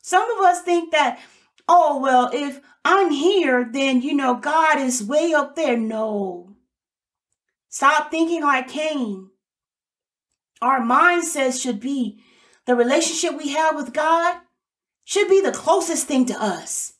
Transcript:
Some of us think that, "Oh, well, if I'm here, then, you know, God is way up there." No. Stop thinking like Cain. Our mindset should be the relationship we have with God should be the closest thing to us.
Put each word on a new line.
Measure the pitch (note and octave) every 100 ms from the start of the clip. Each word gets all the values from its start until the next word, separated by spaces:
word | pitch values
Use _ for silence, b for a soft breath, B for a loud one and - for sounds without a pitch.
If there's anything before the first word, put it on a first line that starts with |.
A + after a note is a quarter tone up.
Some | - F4+ A4+
of | G#4+
us | F#4+ F4
think | F4+ F4 E4
that, | D#4 C4+ - B B B _ -
"Oh, | F4 D#4 C#4
well, | C4 B3+ B3
if | B3 C#4+ C4+ b b
I'm | C#4+ F#4+ F#4
here, | C#4+ E4 G4+ D4+ B3+ A#3+
then, | B3 C4+ B3+
you | C4
know, | C#4+ C4
God | A#3+ D4 D#4+ D#4+ D4
is | C4 B3
way | G3+ D4 E4
up | D#4 C#4 -
there." | D4+ A#3
No. | A3 A3 A3 G#3 G3 F3 F3+ G3+ _ _ _ _ _ _ _ _ _ _ _
Stop | - C#4 D4+ D4+
thinking | D#4+ E4 E4+
like | C#4+ C4+ B3+
Cain. | C#4+ D#4 D4+ A#3 F#3+ F#3+ _ _ _ _ _ _ _ _ _ _ _ _ _
Our | A#3+ C4+
mindset | A#3 B3+ E4+ F4 D#4+ D4+ C4 B3
should | C4 G#3
be | B3 C#4 A3 - b b b b -
the | B3
relationship | A#3+ D4 E4 D#4+ E4+ D4
we | D4
have | C#4+ D#4+
with | D#4 B3
God | D4+ D#4 E4 E4+ F4 _ _ _ _ _ _ -
should | G4 F4+
be | F#4+
the | B3+
closest | - - F#4 E4 D4+ -
thing | C4+
to | B3 A3
us. | G#3 F3+ - - - _